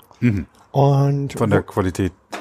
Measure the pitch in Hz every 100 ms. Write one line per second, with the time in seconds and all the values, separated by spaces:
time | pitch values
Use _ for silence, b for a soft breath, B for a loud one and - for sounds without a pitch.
0 | _ - 120 98 - _ _ 139 139 139
1 | 143 143 139 - 110 98 - 107 92 90
2 | 92 - _ -